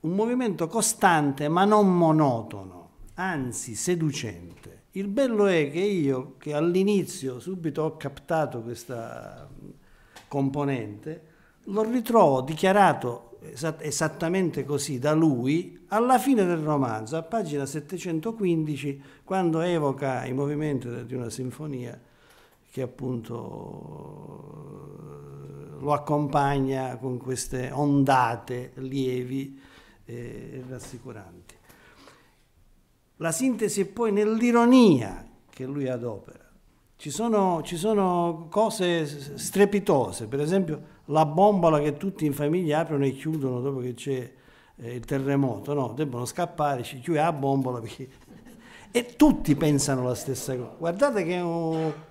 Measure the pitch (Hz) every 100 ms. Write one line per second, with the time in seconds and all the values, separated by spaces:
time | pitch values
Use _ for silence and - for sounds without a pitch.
0 | 156 185 220 247 240 165 165 220 202 -
1 | 196 165 147 135 151 170 202 214 202 180
2 | 165 156 147 117 110 101 95 87 - _
3 | - - 185 160 123 110 - 107 - 180
4 | 156 135 113 87 85 - - - _ 185
5 | 202 208 269 220 202 175 143 156 202 190
6 | 139 131 139 - - 147 165 180 196 202
7 | 151 - 131 123 143 190 160 151 156 156
8 | 143 139 - 160 147 127 113 117 - 120
9 | 113 60 50 - - - 50 - _ -
10 | _ - - 143 135 139 139 131 107 104
11 | 151 165 - _ _ _ - 202 220 247
12 | 226 233 170 131 131 160 190 202 190 139
13 | 123 120 - - 151 123 160 156 156 -
14 | 156 151 165 190 175 143 127 143 143 127
15 | 143 156 160 127 127 156 - - - 208
16 | 247 254 277 247 180 170 151 147 127 110
17 | 110 160 160 226 175 147 139 151 147 185
18 | 180 160 214 226 190 165 156 139 143 139
19 | - - - 190 175 160 170 175 143 131
20 | 139 127 127 131 143 147 151 139 127 117
21 | 120 127 117 107 127 123 156 131 120 120
22 | _ _ _ - _ _ _ - 123 -
23 | 131 123 110 117 117 110 - - - -
24 | - - - - - - - - - -
25 | - 71 71 69 69 139 143 147 143 143
26 | 143 147 147 143 139 143 135 135 131 120
27 | 131 123 127 123 - 127 127 131 147 143
28 | 135 131 120 117 - 123 127 - 131 135
29 | 131 127 123 135 135 135 - - - _
30 | - 120 120 117 113 127 127 127 - 123
31 | 127 110 90 87 - - _ - - -
32 | - - _ _ _ _ _ _ _ _
33 | _ _ 165 160 262 220 214 - 190 -
34 | 226 202 214 220 240 233 233 254 226 139
35 | 104 92 - - _ - 131 143 131 127
36 | 120 101 - - - _ _ _ _ _
37 | 156 135 233 214 190 165 147 170 202 208
38 | 190 175 170 160 160 202 220 226 180 170
39 | 151 143 139 139 - 190 202 202 196 147
40 | 107 92 110 139 147 196 170 151 - -
41 | - 151 151 151 202 202 170 151 151 147
42 | 196 190 151 143 147 170 165 147 160 147
43 | 139 135 156 160 135 123 131 135 123 120
44 | - 131 113 - - - _ - 117 123
45 | - 139 135 139 139 127 139 147 123 117
46 | 147 120 120 - 170 160 147 135 113 135
47 | 127 156 160 151 139 139 127 123 110 -
48 | 131 - - - - - - - - 240
49 | 240 - 302 - - 143 156 143 139 131
50 | 127 123 - 127 - 127 113 - 165 180
51 | 285 214 165 180 175 170 160 160 160 151
52 | -